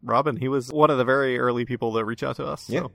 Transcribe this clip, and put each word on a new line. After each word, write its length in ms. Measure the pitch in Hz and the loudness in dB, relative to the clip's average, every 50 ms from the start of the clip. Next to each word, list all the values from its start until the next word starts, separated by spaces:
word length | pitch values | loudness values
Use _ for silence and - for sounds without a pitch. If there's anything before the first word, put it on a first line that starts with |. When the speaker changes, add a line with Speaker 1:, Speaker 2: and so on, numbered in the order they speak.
| - | -4
Speaker 1:
Robin, 300 | - 113 127 139 156 131 | 0 0 0 2 0 -2
he 140 | 98 123 131 | -2 -4 -2
was 200 | 135 139 123 123 | -2 -2 -4 -2
one 200 | 139 151 151 151 | 2 4 4 6
of 80 | 151 127 | 6 4
the 80 | 127 | 4
very 340 | 117 131 139 139 131 127 123 | 2 4 2 2 2 0 2
early 240 | 123 123 120 120 123 | 0 0 0 0 -2
people 300 | 120 123 117 - 117 110 | -4 -4 -4 -4 -2 0
that 100 | 113 113 | 0 -2
reached 200 | 104 117 - - | -2 -4 -4 -4
out 120 | 135 120 | -6 -6
to 100 | - 135 | -6 -6
us. 240 | 143 147 - - - | -8 -8 -8 -8 -4
Speaker 2:
Yeah. 120 | - 170 | -4 -4
Speaker 1:
So. 100 | 180 135 - | -4 -4 -12